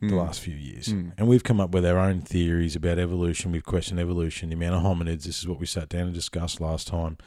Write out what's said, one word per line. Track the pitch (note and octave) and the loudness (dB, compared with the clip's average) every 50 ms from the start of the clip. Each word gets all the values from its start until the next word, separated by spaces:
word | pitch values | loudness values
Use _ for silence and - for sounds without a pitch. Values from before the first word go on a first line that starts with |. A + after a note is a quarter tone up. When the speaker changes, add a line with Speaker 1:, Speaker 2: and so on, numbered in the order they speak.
Speaker 1:
the | - G#2 G2 | 0 0 2
Speaker 2:
Mm. | F#2 E2+ | 2 0
Speaker 1:
last | D#2+ D2+ - | 0 -4 -6
few | - F2+ D#2 | -8 -8 -8
years. | D2 D2 C2 - - - - | -8 -10 -12 -12 -8 -4 -4
Speaker 2:
Mm. | G#2+ G2 F2 F2 E2+ - | -2 -2 -4 -6 -4 2
Speaker 1:
And | G#2+ | 6
we've | A#2 B2 B2 - | 6 6 6 6
come | - A#2+ G#2 | 4 2 2
up | G2 F2+ F2+ | 2 2 2
with | F#2 F2+ | 2 4
our | F2 F2 F#2 | 4 4 4
own | F#2+ G2 F#2+ F2+ | 4 4 2 0
theories | - - - F2+ F2 E2+ E2+ E2+ E2+ E2 D2+ | -2 -2 0 2 2 4 4 2 2 0 0
about | E2+ D2+ F2 E2+ E2+ | -2 0 0 0 0
evolution. | F2+ F2 F2 F2 F2 E2+ E2 - - F#2 | 0 0 0 0 0 0 0 -2 -2 -2
We've | E2+ D#2+ D2+ | -2 -4 -2
questioned | - - F2+ E2 - F2+ F2 | -2 -2 -2 0 -2 -2 -2
evolution, | F2 F2 F2+ F2 E2+ E2 D#2+ - - E2 | -2 0 0 0 0 -2 -2 -6 -6 -6
the | E2 | -4
amount | E2 E2+ F2 F2+ | -2 0 0 2
of | F2+ E2 | 2 2
hominids. | G2 F#2 E2+ E2+ E2 E2+ D#2+ D2+ | 2 2 2 0 -2 -2 -4 -6
This | E2+ E2 - | -8 -8 -6
is | - F2 | -6 -6
what | F2+ C#2+ | -6 -6
we | F2 | -6
sat | E2+ - F2+ D#2+ D2+ | -6 -4 -6 -6 -4
down | - F2 F2 | -4 -2 -2
and | F2+ F2 | -2 -4
discussed | E2+ E2 - - F2 E2 E2+ - - | -4 -6 -6 -4 -4 -4 -4 -4 -4
last | E2+ D#2+ D#2+ D#2+ - | -4 -4 -4 -4 -4
time. | - - E2+ E2 E2 D#2+ - - | -4 -4 -2 -2 -4 -6 -8 -10